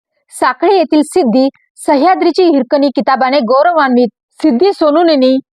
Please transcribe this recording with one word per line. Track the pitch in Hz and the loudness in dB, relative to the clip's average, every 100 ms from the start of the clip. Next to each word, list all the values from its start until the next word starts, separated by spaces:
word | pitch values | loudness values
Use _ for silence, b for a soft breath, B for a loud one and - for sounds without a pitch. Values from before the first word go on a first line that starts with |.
| _ _ _ - | _ _ _ -6
साखळी | 330 247 339 392 | -4 -2 0 0
येथील | 302 302 | 0 0
सिद्धी | 294 370 262 247 269 - _ - - | 0 -2 0 0 -2 -4 _ -8 -2
सह्याद्रीची | 285 330 339 359 311 | 0 0 0 0 0
हिरकणी | 349 277 254 294 285 | 2 0 0 -2 -2
किताबाने | 277 240 262 254 285 | -2 -2 -2 -2 -2
गौरवान्वित. | 226 262 330 330 269 240 247 - _ | 0 0 0 0 0 0 -2 -4 _
सिद्धी | - 311 240 392 | -4 -2 0 0
सोनुनेने | - 302 302 339 285 254 262 - | 0 0 2 2 2 0 0 -6